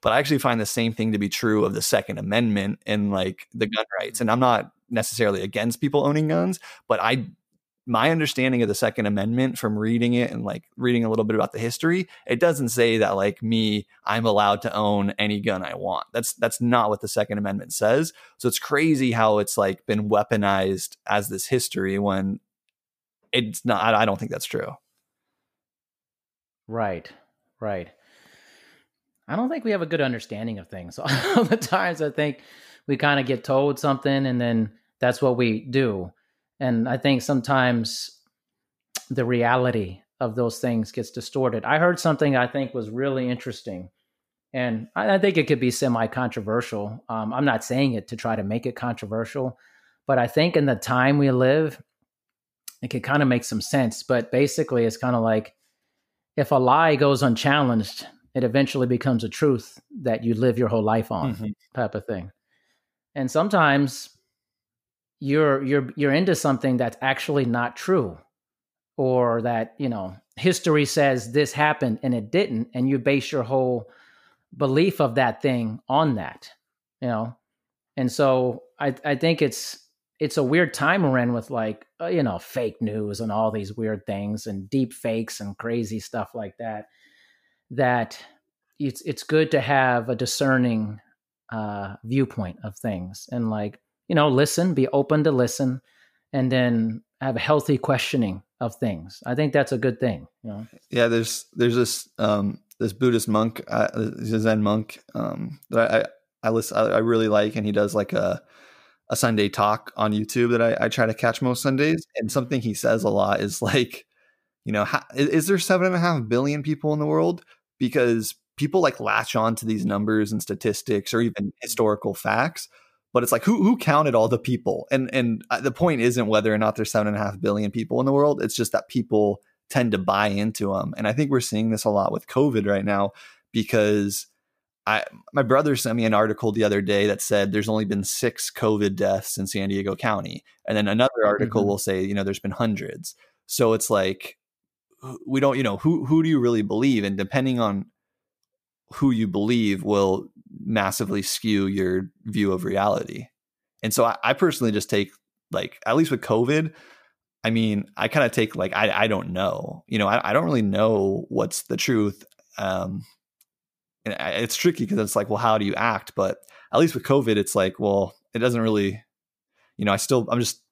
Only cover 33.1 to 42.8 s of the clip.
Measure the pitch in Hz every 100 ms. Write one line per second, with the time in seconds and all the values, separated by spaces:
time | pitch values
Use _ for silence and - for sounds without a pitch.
33.1 | 143 131 123 - 135 143 139 147 135 143
34.1 | 135 135 123 120 113 107 - _ _ 127
35.1 | 123 139 123 120 107 135 131 127 98 90
36.1 | - _ _ _ - 131 117 120 127 143
37.1 | 131 - 135 117 135 127 120 113 - -
38.1 | - _ _ _ _ _ _ _ - -
39.1 | 131 120 120 117 127 127 113 92 92 _
40.1 | - 123 110 117 117 127 113 107 - 117
41.1 | - - 139 127 110 113 151 175 175 165
42.1 | 147 147 131 123 143 131 127